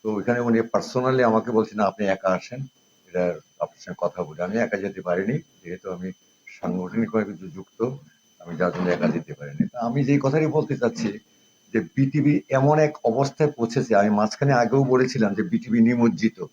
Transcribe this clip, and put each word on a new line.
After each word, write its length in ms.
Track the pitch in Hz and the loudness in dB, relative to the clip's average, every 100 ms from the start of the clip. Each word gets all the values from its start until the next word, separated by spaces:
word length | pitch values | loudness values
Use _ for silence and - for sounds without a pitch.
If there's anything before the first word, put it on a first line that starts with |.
তো 100 | 110 | -4
ওইখানে 260 | 104 101 120 | -4 -2 -2
উনি 200 | 120 113 | 2 0
personally 640 | 113 101 - 131 127 131 120 | 2 -2 -2 -2 0 2 4
আমাকে 260 | 110 113 | 2 2
বলছেন, 280 | 113 107 104 | 0 0 0
"আপনি 260 | 101 - 101 | -2 0 -2
একা 220 | 95 95 | 0 0
আসেন, 320 | 92 - 123 139 _ _ _ _ | -2 -4 -12 -12 _ _ _ _
এটা 260 | 90 90 80 _ _ | -2 -2 -4 _ _
আপনার 220 | - _ - | -8 _ -16
সঙ্গে 100 | 90 | -6
কথা 260 | 87 - | -6 -4
বলি।" 180 | 78 76 | -10 -6
আমি 160 | 90 110 | -4 -2
একা 200 | 110 101 | -2 -2
যেতে 240 | 98 95 | -6 -6
পারিনি, 320 | 87 90 98 | -4 -2 0
যেহেতু 580 | 151 - _ 85 92 98 | -4 -6 _ -14 -12 -10
আমি 200 | 90 92 - _ _ - - | -8 -10 -12 _ _ -20 -10
সাংগঠনিকভাবে 720 | 87 90 90 110 113 110 101 | -6 -6 -4 -4 -2 -2 -4
কিছু 160 | 87 92 | -8 -14
যুক্ত, 340 | 85 95 - 117 139 - _ _ _ | -16 -18 -6 -6 -6 -16 _ _ _
আমি 160 | 85 80 | -14 -2
যার 140 | 87 | -2
জন্য 180 | 87 90 | 0 -2
একা 180 | 87 78 | 0 0
যেতে 260 | 78 76 | -2 -6
পারিনি। 340 | 73 71 71 - | -14 -14 -4 -4
তা 120 | 123 | -2
আমি 240 | 117 139 | -4 -2
যেই 160 | 127 143 | 2 2
কথাটি 240 | 135 151 156 | 2 2 2
বলতে 320 | 156 - 139 | 0 -2 -2
চাচ্ছি 420 | 120 - 110 104 _ _ _ _ _ | -2 -2 -6 -6 _ _ _ _ _
যে 60 | 113 | -4
বিটিভি 600 | 87 - 135 151 143 147 - | -2 0 2 2 2 2 0
এমন 300 | 131 139 151 | 2 4 4
এক 180 | 151 151 | 4 2
অবস্থায় 480 | 120 117 139 - 147 | -2 0 -2 0 -2
পৌঁছেছে, 440 | 131 117 135 113 104 | 0 -2 -2 2 4
আমি 140 | 104 | 4
মাঝখানে 440 | 104 107 - 139 | 2 0 0 2
আগেও 300 | 127 117 135 | 4 4 2
বলেছিলাম 500 | 131 127 127 131 104 | 4 4 2 2 0
যে 100 | 95 | 0
বিটিভি 380 | 87 110 - 117 | -2 -2 0 4
নিমজ্জিত। 640 | 113 120 117 80 110 - 85 | 4 6 2 2 -2 -2 -14